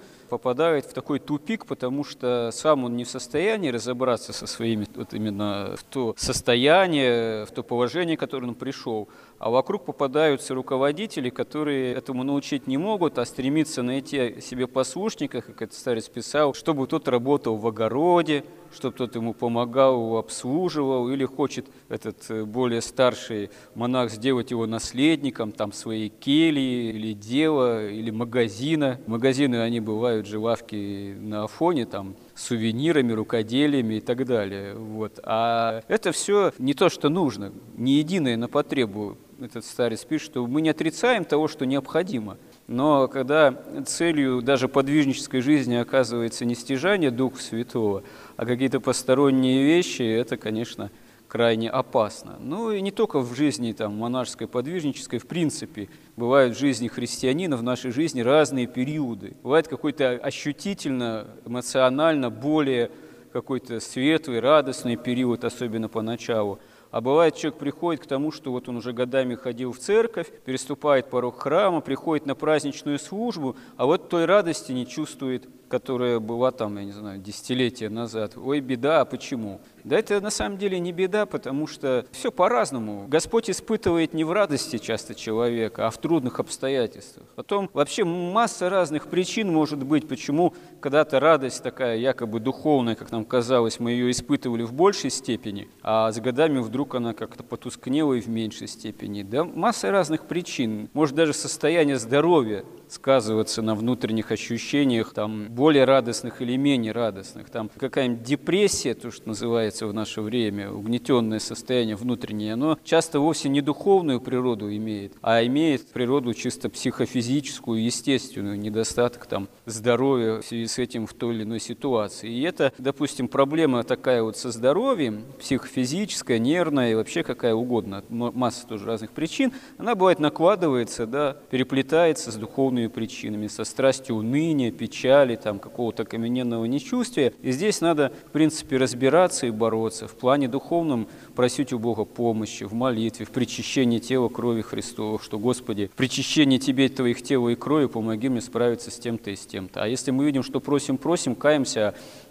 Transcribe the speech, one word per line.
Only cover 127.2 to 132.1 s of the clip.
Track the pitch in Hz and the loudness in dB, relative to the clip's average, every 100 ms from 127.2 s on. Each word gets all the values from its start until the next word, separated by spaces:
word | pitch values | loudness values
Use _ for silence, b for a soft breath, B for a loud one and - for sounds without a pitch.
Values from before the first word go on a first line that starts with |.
какая | 160 123 123 | -4 0 2
угодно, | 110 123 117 98 98 - | 2 2 0 -2 -8 -8
м-, | 117 117 | -4 -4
масса | 123 123 - - | 0 -2 -2 -10
тоже | 110 113 | -8 -4
разных | 113 110 | -6 -6
причин, | - 160 - 262 B B B | -6 -4 0 0 B B B
она | 208 220 | -2 4
бывает | 190 165 | 4 6
накладывается, | 147 147 165 180 165 127 110 - 113 | 2 4 4 4 2 2 0 -4 -4
да, | 135 147 135 - | 0 -2 -4 -4
переплетается | 127 131 135 135 160 170 | -2 0 0 2 4 4